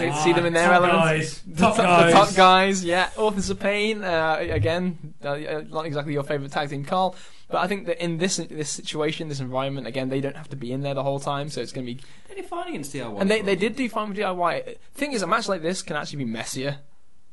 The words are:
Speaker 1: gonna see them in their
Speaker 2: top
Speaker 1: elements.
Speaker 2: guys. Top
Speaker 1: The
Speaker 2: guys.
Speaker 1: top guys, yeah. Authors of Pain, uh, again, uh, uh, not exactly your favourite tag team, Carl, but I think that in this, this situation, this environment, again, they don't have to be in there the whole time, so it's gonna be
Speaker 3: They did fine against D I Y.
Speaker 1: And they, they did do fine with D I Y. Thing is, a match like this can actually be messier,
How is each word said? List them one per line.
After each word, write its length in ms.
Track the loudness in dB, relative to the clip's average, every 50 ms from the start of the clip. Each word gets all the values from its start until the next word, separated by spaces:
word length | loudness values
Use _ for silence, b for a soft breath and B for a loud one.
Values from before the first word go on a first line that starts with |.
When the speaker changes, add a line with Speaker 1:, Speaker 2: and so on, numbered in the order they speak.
| 0 0
Speaker 1:
gonna 120 | 0 2
see 120 | 4 4 4
them 120 | 4 4
in 60 | 2 4
their 140 | 4 6
Speaker 2:
top 160 | 6 6 6 6
Speaker 1:
elements. 560 | 6 6 6 4 4 4 2 0 -4 -6 -10
Speaker 2:
guys. 180 | -12 -8 0
Top 180 | 4 4 4 6
Speaker 1:
The 60 | 6 6
Speaker 2:
guys. 300 | 6 8 8 8 10 10
Speaker 1:
top 220 | 8 8 8 8
guys, 480 | 8 8 10 8 8 6 4 2 0 0
yeah. 240 | 0 2 2 2 0 0
Authors 340 | 0 0 0 0 0 -2 -2
of 100 | -4 -2
Pain, 440 | 0 0 0 2 0 0 0 -2 -2
uh, 340 | 0 0 2 2 2 0 0
again, 720 | 0 -2 0 0 0 0 0 0 0 -2 -4 -6 -8 -14 -12 -8 -6
uh, 60 | -6
uh, 340 | -6 -6 -6 -6 -6 -6 -6 -6
not 160 | -6 -6 -4
exactly 260 | -4 -4 -4 -4 -2 -2
your 100 | -2 -2
favourite 280 | -2 -2 -4 -4 -4
tag 180 | -4 -4 -4 -4
team, 140 | -4 -6 -4
Carl, 320 | -2 0 2 2 0 -2 B B B B B B B
but 100 | -2 0
I 80 | 0
think 180 | 0 -2 -4 -4
that 180 | -4 -4 -2 -2
in 140 | -4 -2
this, 180 | 0 0 0 -2
this 340 | -2 -6 -6 -8 -8 -6 -6
situation, 600 | -8 -8 -8 -6 -4 -2 -2 -2 -2 -4 -6 -8
this 100 | -6 -6
environment, 480 | -6 -4 -2 -2 -2 -2 -4 -6 -6
again, 220 | -6 -4 -4 -2 -2
they 100 | -2 -2
don't 160 | -2 -4 -6
have 140 | -8 -12 -12
to 80 | -12
be 160 | -10 -8 -6 -6
in 80 | -4
there 120 | -4 -4 -2
the 100 | -2 -2
whole 160 | -2 -2 -2
time, 260 | -2 -4 -4 -4 -4 -6
so 120 | -6 -6
it's 100 | -8 -6
gonna 140 | -8 -8 -8
be 160 | -8 -8 -10 -12 B B B B
Speaker 3:
They 80 | B -12
did 100 | -12 -12
fine 200 | -8 -8 -8 -6
against 240 | -6 -8 -8 -8 -8
D 100 | -8 -8
I 60 | -8
Y. 140 | -6 -4 0
Speaker 1:
And 100 | 2 2
they, 100 | 2 2
they 140 | 2 0 0
did 220 | 2 0 0 0
do 100 | -2 -4
fine 220 | -2 -2 -4 -4 -4
with 80 | -4
D 60 | -4 -2
I 80 | -2
Y. 440 | 0 0 0 0 0 -2 -4 -8 -12 -14 -16 -14 -8
Thing 200 | -6 -4 -2 -2
is, 80 | -2
a 60 | 0
match 200 | 0 0 0 0
like 140 | -2 -2 -2
this 200 | -2 -2 -4 -4 -4
can 120 | -6 -6
actually 220 | -6 -6 -6 -6
be 80 | -6 -6
messier, 540 | -4 -4 -6 -6 -6 -6 -4 -4 -4 -6 -6 -10 -14 -16 -16 -16 -16 -16 -16 -16 -16